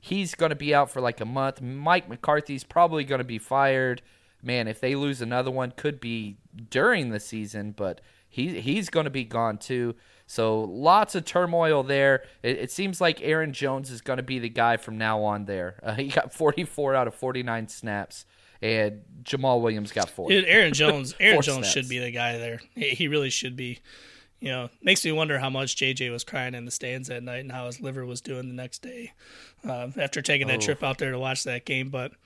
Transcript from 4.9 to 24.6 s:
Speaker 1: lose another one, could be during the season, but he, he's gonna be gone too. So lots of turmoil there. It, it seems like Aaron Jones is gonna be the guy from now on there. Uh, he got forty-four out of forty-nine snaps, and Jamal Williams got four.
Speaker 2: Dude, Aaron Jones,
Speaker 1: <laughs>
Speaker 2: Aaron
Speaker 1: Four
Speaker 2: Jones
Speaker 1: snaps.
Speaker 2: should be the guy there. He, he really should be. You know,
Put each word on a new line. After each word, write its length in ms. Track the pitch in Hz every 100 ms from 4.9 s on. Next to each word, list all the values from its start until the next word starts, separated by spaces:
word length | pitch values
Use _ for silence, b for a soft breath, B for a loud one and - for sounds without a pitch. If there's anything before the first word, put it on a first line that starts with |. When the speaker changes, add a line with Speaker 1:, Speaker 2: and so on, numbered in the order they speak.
Speaker 1:
lose 260 | 139 143 131
another 300 | 117 123 127
one, 240 | 131 127 -
could 240 | 151 143
be 380 | 117 117 104 101 _ - 113
during 400 | 127 214 220 127
the 100 | 107
season, 520 | - 110 104 104 104
but 280 | 101 98 - b b b
he, 300 | - 147 160
he's 260 | 117 190 196
gonna 220 | 165 147
be 140 | 135
gone 340 | 113 117 117 107
too. 360 | - 123 120 113 b b b
So 360 | - 113 110
lots 520 | 107 101 151 196 208
of 120 | 190 160
turmoil 560 | 180 175 170 160 151
there. 400 | 131 139 139 131 B B
It, 140 | 120 131
it 140 | 127
seems 280 | - 196 180
like 220 | 170 151
Aaron 320 | 143 160 156
Jones 380 | 131 139 135 131
is 100 | 120
gonna 220 | - 127
be 160 | 127 131
the 100 | 117
guy 300 | 117 117 117
from 180 | - 110
now 260 | 110 107
on 220 | 104 104
there. 340 | 101 95 87 95
Uh, 100 | 110 110
he 120 | 139
got 240 | 139 123
forty-four 640 | - 156 151 170 - 139
out 120 | 135 120
of 80 |
forty-nine 540 | - 131 127 123 113 110
snaps, 560 | - 113 104 95 - - b b b
and 400 | 110 113 104 104 - -
Jamal 380 | 123 139 135 123
Williams 320 | 117 110 104
got 160 | 110 95
four. 220 | - -
Speaker 2:
Dude, 160 | 190 180
Aaron 260 | 208 175
Jones, 420 | 139 151 147 127 -
Speaker 1:
<laughs> 40 |
Speaker 2:
Aaron 140 | 196 175
Speaker 1:
Four 60 |
Speaker 2:
Jones 160 | 143 135 101
Speaker 1:
snaps. 60 |
Speaker 2:
should 160 | 139 127
be 80 | 127
the 120 | 123
guy 280 | 120 120 117
there. 240 | 117 117 -
He, 140 | - 143
he 180 | 127 156
really 200 | 151 135
should 260 | - 131
be. 260 | 127 123 123 B B B B B B
You 100 | 131
know, 180 | 127